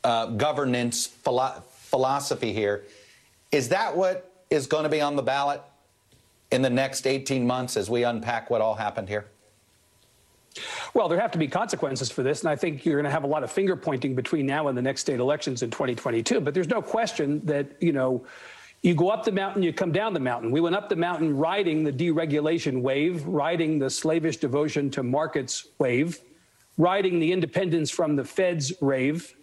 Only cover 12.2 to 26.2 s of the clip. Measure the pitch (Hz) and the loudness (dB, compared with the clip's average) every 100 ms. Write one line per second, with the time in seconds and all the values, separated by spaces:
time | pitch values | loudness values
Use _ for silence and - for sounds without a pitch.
12.2 | 131 147 165 147 180 143 170 143 147 151 | -2 0 -2 0 -2 -2 0 0 0 -2
13.2 | 139 151 123 - 196 175 - 131 135 127 | 0 -2 -2 -2 0 0 -2 -2 -2 -2
14.2 | 123 160 135 143 151 123 127 135 - 131 | -2 0 0 0 0 0 -2 -2 -2 0
15.2 | 123 147 - 123 120 - 135 117 135 113 | 0 0 -2 -4 -4 -2 -4 -2 -2 -2
16.2 | 113 240 147 151 165 226 - 220 226 - | 2 0 2 0 0 -2 0 -2 -2 -2
17.2 | 143 151 - 143 139 - 170 139 131 123 | -2 -2 0 -2 -2 -2 0 2 2 0
18.2 | - - - - - - 180 160 180 220 | -6 -20 -20 -20 -20 0 2 4 4 2
19.2 | 220 196 196 202 175 - 185 165 220 170 | 0 0 -2 0 0 0 0 0 0 0
20.2 | 127 120 110 139 170 202 202 175 170 170 | -2 -2 0 2 2 0 -2 0 0 0
21.2 | 160 139 160 196 185 156 151 131 175 156 | 0 2 2 2 0 0 0 0 0 2
22.2 | 165 147 151 165 151 127 127 139 156 180 | 2 0 2 0 0 0 0 2 0 -2
23.2 | 147 151 147 170 160 156 135 - 160 165 | -2 0 0 2 2 2 0 0 0 2
24.2 | 160 - 143 135 151 151 143 135 123 139 | 0 -2 0 0 0 0 -2 -2 0 0
25.2 | 156 147 127 - - _ 135 123 165 165 | 0 -2 -4 -8 -10 _ 2 2 0 -4